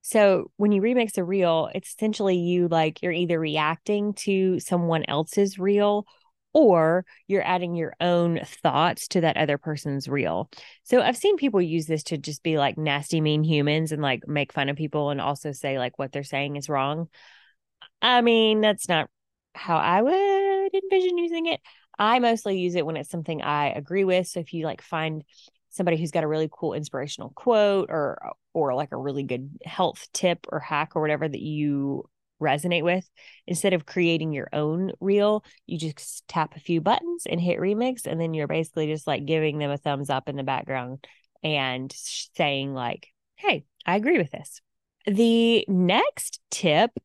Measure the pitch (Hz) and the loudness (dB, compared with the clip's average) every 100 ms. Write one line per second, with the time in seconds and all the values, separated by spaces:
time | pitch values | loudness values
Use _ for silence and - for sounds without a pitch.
0 | - 220 202 185 - _ 208 202 214 247 | 0 4 6 6 0 _ 4 4 4 2
1 | 226 - 175 196 175 165 156 185 - - | 0 -2 -2 2 2 2 0 -6 -10 -4
2 | 220 208 196 185 175 180 175 165 160 156 | -2 0 2 2 2 2 2 2 2 -2
3 | 175 170 175 170 160 151 151 165 - 208 | -4 -2 0 0 0 0 0 -2 -2 -2
4 | 208 202 - 190 190 185 - 175 170 165 | -2 -4 -2 2 2 0 0 0 2 0
5 | - 143 160 - 202 190 185 202 208 208 | 0 -2 -2 0 0 0 0 2 2 0
6 | 208 _ _ _ _ 302 262 175 160 175 | -4 _ _ _ _ 6 8 8 6 2
7 | 180 - _ 196 - 180 175 170 160 - | -2 -18 _ 0 2 0 0 -4 -4 -2
8 | 175 175 170 165 - - 160 131 170 - | 2 4 2 0 -6 -2 0 4 2 0
9 | - 190 165 - 147 143 - 151 151 139 | -2 2 2 2 0 0 -2 -6 -4 -6
10 | 135 143 85 85 - - - - - 247 | -4 -2 -2 -2 -6 -12 -20 -20 2 4
11 | - 247 392 381 277 202 175 165 156 156 | 4 2 2 2 2 2 2 0 0 -4
12 | - 156 139 147 165 156 139 - 156 139 | -2 -8 -6 -6 -2 0 0 0 -2 -2
13 | 147 165 151 151 156 151 143 151 160 151 | 0 0 2 2 2 2 2 0 -2 -2
14 | 143 123 - 151 139 - 139 143 156 151 | -2 -2 -2 -4 -2 -2 -4 -2 -4 -2
15 | 143 143 135 143 151 139 143 135 123 - | -2 -2 -4 -4 -8 -8 -6 -4 -4 -6
16 | 135 143 143 139 143 143 143 143 139 156 | -8 -8 -6 -6 -4 -6 -4 -2 -2 -4
17 | 165 - - - _ _ _ _ - _ | -8 -12 -20 -20 _ _ _ _ -20 _
18 | 226 247 233 226 220 214 214 202 - 165 | 2 4 6 4 4 4 2 0 0 0
19 | - _ _ _ _ - - 165 156 180 | 0 _ _ _ _ -14 0 0 4 4
20 | 240 370 403 392 392 381 392 392 381 381 | 4 2 2 2 2 0 0 -2 0 2
21 | 370 349 339 330 330 - - - _ - | 2 0 -2 -2 -2 -4 -8 -20 _ 0
22 | 208 247 240 226 220 190 180 175 156 160 | 2 4 4 2 0 -2 0 0 -2 -4
23 | 147 170 156 156 - 147 143 - 147 190 | -6 -8 -6 -6 -2 0 0 -2 -4 0
24 | 190 180 180 185 160 170 156 - - 165 | 2 2 0 -6 -8 -6 -6 -6 -6 -4
25 | 156 156 151 _ - _ _ - 180 165 | -4 -6 -12 _ -20 _ _ -4 0 0
26 | 165 170 156 156 156 - 160 135 151 135 | 0 0 0 0 -2 -2 -4 -4 -6 -8
27 | 143 - 123 - - 226 208 196 175 160 | -8 -10 -14 -4 2 4 4 2 0 -2
28 | 143 - - - _ 165 143 127 147 127 | -2 -4 -10 -14 _ -2 0 -2 -4 -6
29 | 139 139 139 123 135 147 - - 180 - | -6 -6 -4 -6 -8 -16 -14 -2 -2 -2
30 | - - 180 170 - 151 - 147 156 170 | -12 -2 -2 -2 -6 -10 -6 -6 -4 -4
31 | 156 151 156 139 151 151 147 139 139 139 | -2 -2 -4 -6 -8 -4 -2 -2 -4 -6
32 | - _ _ _ 151 147 170 175 165 185 | -10 _ _ _ -2 0 0 0 2 0
33 | - _ - - - 175 202 180 147 - | -4 _ -20 -20 -8 -2 0 0 -2 0
34 | 170 165 160 143 - - 151 160 190 - | 2 2 -2 -4 -4 -4 -2 -2 -4 -4
35 | 190 202 208 214 - _ - 170 156 143 | 0 2 2 0 -4 _ -10 -6 -6 -10
36 | - - _ 170 156 - - 165 160 240 | -14 -16 _ -4 -4 -6 -2 0 2 0
37 | 339 349 - 165 175 - 185 208 247 247 | -2 -8 -4 -2 0 0 0 0 -2 -4
38 | - 165 165 160 143 156 160 - 156 156 | -6 -4 -2 -2 -2 -2 -4 -4 -2 -4
39 | - 135 143 160 156 151 143 143 - 139 | -2 -4 0 0 0 -2 -4 -2 -4 -4
40 | 139 131 143 143 135 131 - 135 123 135 | -2 -4 -4 -6 -4 -4 -4 -6 -6 -12
41 | - _ _ _ 156 151 131 127 131 - | -16 _ _ _ -4 -2 -2 -4 -8 -12
42 | - - - - 151 139 135 135 120 - | -12 -10 -12 -2 -2 0 -4 -4 -6 -6
43 | - _ _ _ 403 - - _ - 190 | -12 _ _ _ -2 -2 -6 _ -2 0
44 | 226 330 160 - - - _ _ _ _ | 2 0 0 -6 -16 -20 _ _ _ _
45 | - 202 233 226 233 233 - 185 180 214 | -2 4 4 6 6 4 2 2 4 4
46 | 539 - - - _ - 175 151 226 - | 2 -2 -12 -12 _ -2 2 4 4 0